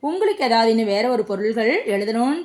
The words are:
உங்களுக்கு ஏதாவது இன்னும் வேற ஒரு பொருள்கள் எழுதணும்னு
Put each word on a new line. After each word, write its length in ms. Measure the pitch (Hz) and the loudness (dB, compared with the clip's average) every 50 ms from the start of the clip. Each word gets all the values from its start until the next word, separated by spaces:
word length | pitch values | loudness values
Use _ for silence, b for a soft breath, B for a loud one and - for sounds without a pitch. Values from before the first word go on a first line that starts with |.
உங்களுக்கு 440 | - 294 339 381 427 403 392 - 285 | -6 -6 -2 0 0 0 0 0 0
ஏதாவது 260 | 240 226 226 226 226 | 0 2 2 4 4
இன்னும் 160 | 226 226 226 | 4 2 2
வேற 220 | 208 196 208 226 254 | 0 0 0 0 0
ஒரு 160 | 247 220 208 | 0 0 -2
பொருள்கள் 640 | - 202 190 208 220 226 233 220 233 302 415 539 | -2 -4 -2 -2 -2 0 0 0 2 0 0 0
எழுதணும்னு 560 | - 202 196 202 214 220 226 240 269 294 339 | -2 -2 -2 -2 -2 0 0 0 0 0 -2